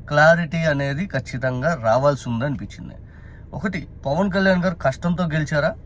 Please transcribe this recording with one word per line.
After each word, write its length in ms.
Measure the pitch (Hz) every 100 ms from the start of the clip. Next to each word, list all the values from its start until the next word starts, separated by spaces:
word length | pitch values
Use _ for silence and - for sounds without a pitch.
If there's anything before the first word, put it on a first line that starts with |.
| -
క్లారిటీ 500 | 147 156 170 156 165
అనేది 480 | 160 143 139 143 196
ఖచ్చితంగా 720 | 131 - 127 127 127 151 143
రావాల్సి 480 | 110 123 143 131 123
ఉందనిపించింది. 640 | 117 143 113 101 - 92 - - - - - -
ఒకటి, 340 | - 208 180 - - 135
పవన్ 260 | 160 202
కళ్యాణ్ 320 | 190 190 185
గారు 120 | 185 170
కష్టంతో 480 | 135 - 175 175
గెలిచారా? 520 | 165 156 143 151 156 -